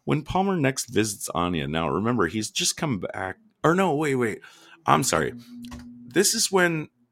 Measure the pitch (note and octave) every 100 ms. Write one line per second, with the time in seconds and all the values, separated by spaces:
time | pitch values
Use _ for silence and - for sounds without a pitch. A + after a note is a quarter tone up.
0 | - C#3+ - F3+ G3 F#3 C3+ C3+ - G2+
1 | A2 G2+ - - F2 F2 C#2+ D#2 E2 D2+
2 | A2 B2 E2+ G#2 G#2+ - F3 - D#3+ G#2
3 | - G#2 F#2+ F#2+ _ _ D3 F3+ F#3+ C#3+
4 | D#3 C3 A#2 F#2+ - - - - - C#3+
5 | C#3+ D#2+ C2+ - - - - - - -
6 | - D#3+ G3+ A3+ - F#3+ F3 D#3+ D3+ _
7 | _